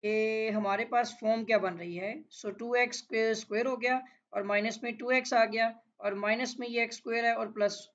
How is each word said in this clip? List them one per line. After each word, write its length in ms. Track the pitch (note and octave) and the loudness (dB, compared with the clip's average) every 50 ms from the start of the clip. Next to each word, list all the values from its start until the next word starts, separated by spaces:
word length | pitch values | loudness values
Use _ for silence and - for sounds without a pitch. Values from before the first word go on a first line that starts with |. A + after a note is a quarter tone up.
| - | 0
कि 460 | G#3 G#3+ A3 A3 A3 A3 A3 A3 A3 | 0 2 2 2 2 0 0 -2 0
हमारे 360 | G#3 G#3+ G#3 G3 G3 G3+ A#3 | -2 0 0 0 0 0 0
पास 320 | A#3+ - A#3+ A#3+ A3+ - - | 2 2 2 2 0 -4 -4
form 220 | A3 A3 A3+ A3+ A3 | 0 0 0 0 2
क्या 140 | G#3+ A3+ | 2 2
बन 160 | G#3 F3+ F#3 F3 | 4 4 2 -2
रही 220 | E3+ E3+ F3 E3+ | -4 -8 -8 -6
है। 280 | F3 F#3+ G#3 A#3 D#4 D#4 | -6 -6 -6 -6 -8 -12
So 340 | _ - - - G#3+ G3 G3+ | _ -20 -10 -8 -8 -8 -6
two 160 | A3+ A#3+ B3 | -4 0 2
x 320 | A#3+ B3 A#3+ A#3+ - - _ - | 2 2 2 0 -10 -10 _ 0
स्क्वायर 540 | A3 A3 A3 A3 G#3+ - - G#3 G#3+ A#3+ | 0 2 2 0 -2 -4 -2 -2 0 0
हो 100 | C4 B3+ | 0 -2
गया, 260 | A3 A3+ B3 B3+ B3+ B3+ - _ _ _ _ - | -2 0 0 0 0 -2 -6 _ _ _ _ -6
और 100 | G3+ G3+ | -4 -2
minus 360 | G3+ G3+ G3+ G#3 A3+ A3+ A3+ - | 0 0 0 0 0 -4 -4 -6
में 140 | A#3+ A#3 | -8 -6
टू 140 | A3 A#3+ B3 | -6 0 2
एक्स 220 | B3+ B3+ B3 - C4 | 2 2 2 4 4
आ 120 | A#3 A3+ | 4 4
गया, 340 | A3 G#3+ A3+ A3+ A3+ A3+ - _ _ _ _ | 4 4 2 0 0 0 -6 _ _ _ _
और 140 | G3+ G3+ G3+ | -4 -4 -2
minus 420 | G3 G3+ G#3 A3 A#3 C4 B3 B3 - | 0 0 0 0 0 0 -4 -4 -6
में 80 | B3 | -8
ये 160 | A#3+ A#3 A#3 A#3 | -4 0 -2 -2
एक्स 120 | A3+ A#3 | -2 -4
स्क्वायर 300 | - _ A#3 A3+ A#3 A#3 | -10 _ -4 -2 0 2
है, 100 | A#3 A#3 | 2 2
और 160 | A3+ A3+ G#3+ | 0 -2 -4
plus 380 | A3 G#3+ G#3 G3+ G3+ - - - _ | 0 0 0 0 0 -2 -14 -18 _